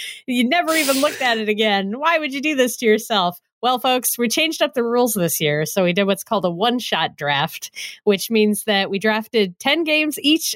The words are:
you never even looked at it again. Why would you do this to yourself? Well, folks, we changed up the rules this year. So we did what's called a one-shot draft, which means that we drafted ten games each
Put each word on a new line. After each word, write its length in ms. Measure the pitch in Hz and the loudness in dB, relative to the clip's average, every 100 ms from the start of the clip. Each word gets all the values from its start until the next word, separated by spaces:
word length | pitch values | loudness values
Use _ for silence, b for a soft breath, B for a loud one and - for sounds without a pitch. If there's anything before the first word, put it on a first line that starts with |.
| B B - | B B -4
you 200 | 247 240 | 0 2
never 260 | 349 311 320 | 2 0 0
even 260 | 277 269 | 0 2
looked 200 | 294 - | 0 0
at 160 | 254 226 | -2 0
it 100 | 214 | -2
again. 480 | 208 220 196 196 240 | 0 2 0 -2 -2
Why 200 | 311 330 | 0 0
would 120 | 302 | -2
you 80 | 269 | -4
do 120 | 302 277 | -2 2
this 220 | 247 - | 0 2
to 80 | 226 | 2
yourself? 540 | 214 - 208 175 - _ - | 2 2 0 0 -4 _ -4
Well, 180 | 240 254 | -2 0
folks, 380 | 262 254 - - | 0 0 0 -2
we 100 | 233 | 0
changed 340 | 320 320 311 | 0 0 0
up 120 | 302 | -2
the 100 | 254 | 0
rules 300 | 233 247 247 | 0 2 2
this 260 | 208 170 - | 2 0 0
year. 260 | 151 147 151 | 0 0 0
So 200 | 196 175 | 0 2
we 80 | |
did 100 | 175 | 2
what's 220 | 196 196 - | 0 0 -2
called 180 | 202 | -2
a 60 | 175 | 0
one-shot 640 | 170 233 247 - 170 156 - | 0 0 0 -2 -2 -2 -4
draft, 560 | 143 143 156 - - B B B | -2 0 -2 -6 -14 B B B
which 260 | 214 196 - | 0 0 2
means 360 | 220 208 208 - | 2 2 2 0
that 240 | 196 185 | 0 0
we 100 | 196 | -2
drafted 580 | 214 214 220 226 196 - | 0 -2 -2 0 0 -2
ten 280 | 269 311 311 | 0 0 2
games 340 | 302 302 - | 0 0 -2
each 340 | 285 320 - | 0 2 0